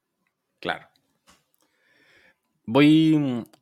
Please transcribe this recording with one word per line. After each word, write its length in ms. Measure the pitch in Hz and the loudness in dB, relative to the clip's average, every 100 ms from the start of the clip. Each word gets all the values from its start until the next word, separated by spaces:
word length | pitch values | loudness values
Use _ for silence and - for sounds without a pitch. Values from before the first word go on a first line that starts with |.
| _ _ _ _ _ _ | _ _ _ _ _ _
Claro. 260 | 101 85 - _ _ _ _ _ _ _ _ _ _ _ _ _ _ _ _ _ - | -10 -10 -14 _ _ _ _ _ _ _ _ _ _ _ _ _ _ _ _ _ -4
Voy 800 | 131 147 156 160 151 139 120 - _ | 2 4 4 2 0 -2 -6 -10 _